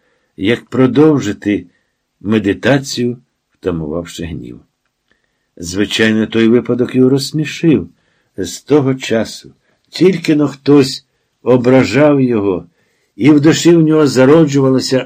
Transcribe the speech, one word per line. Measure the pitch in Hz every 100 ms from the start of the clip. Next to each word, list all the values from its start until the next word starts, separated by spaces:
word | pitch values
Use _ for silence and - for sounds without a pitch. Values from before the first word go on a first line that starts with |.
| _ _ _ -
як | 95 117 -
продовжити | 120 131 117 156 143 107 101 104 98 87 _ _ _ _ _
медитацію, | 95 110 101 92 107 139 139 - 120 120 _ _ _
втамувавши | _ 92 85 78 82 85 - 82
гнів. | 78 60 60 _ _ _ _ _ _ _ _ _ -
Звичайно, | 85 92 101 - 110 110 107
той | 113 113
випадок | 120 113 123 120 127
його | 127
розсмішив. | 139 135 151 147 - 165 123 82 _ _ _ _ -
З | 90 -
того | - 143 131 131
часу, | - 113 101 - - _ _ _ _
тільки | - 180 165 - 147
но | 143
хтось | - - 143 135 - _ _ _ _
ображав | - 127 120 131 107 113 151 143
його, | 127 117 101 87 82 _ _ _ _ -
і | 135
в | 151
душі | 151 139 165 170
в |
нього | 156 156 147
зароджувалася | 113 131 160 156 139 135 131 120 127